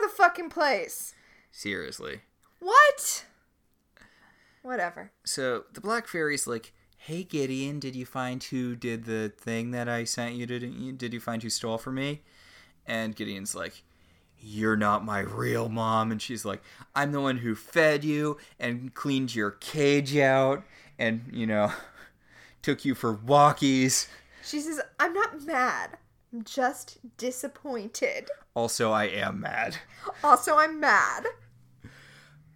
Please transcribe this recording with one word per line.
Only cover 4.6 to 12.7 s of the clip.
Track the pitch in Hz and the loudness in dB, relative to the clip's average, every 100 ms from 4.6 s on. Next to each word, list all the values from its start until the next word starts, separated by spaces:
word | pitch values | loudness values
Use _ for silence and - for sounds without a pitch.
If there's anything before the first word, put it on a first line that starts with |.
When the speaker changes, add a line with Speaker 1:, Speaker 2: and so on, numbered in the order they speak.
Speaker 1:
Whatever. | 254 247 175 170 190 _ | -8 -4 -4 -6 -18 _
Speaker 2:
So | - - 131 117 - | -6 -2 -2 -2 -6
the | - | -10
Black | 196 233 226 | -4 -4 -4
Fairy's | 175 156 139 - | -2 -2 -2 -2
like, | 117 - _ _ _ | -4 -8 _ _ _
"Hey, | - 165 | -10 -8
Gideon, | 185 151 135 131 139 147 | -4 -2 -2 -2 -4 -6
did | 135 127 | -8 -8
you | 127 | -8
find | 131 127 127 | -6 -6 -6
who | - 131 123 120 | -6 -4 -4 -4
did | 120 117 113 | -4 -6 -4
the | 110 107 - | -4 -4 -6
thing | - 113 117 | -6 -4 -4
that | 123 120 | -4 -4
I | 120 | -4
sent | 117 - 117 123 | -4 -4 -4 -6
you? | 120 | -6
Did | 123 | -6
you, | 120 - 127 | -6 -8 -10
did | 131 120 | -8 -6
you | 117 | -6
find | 117 113 | -6 -6
who | 113 | -4
stole | - 117 113 | -4 -4 -4
from | 131 131 | -4 -4
me?" | 139 147 _ _ - - - | -4 -6 _ _ -20 -20 -20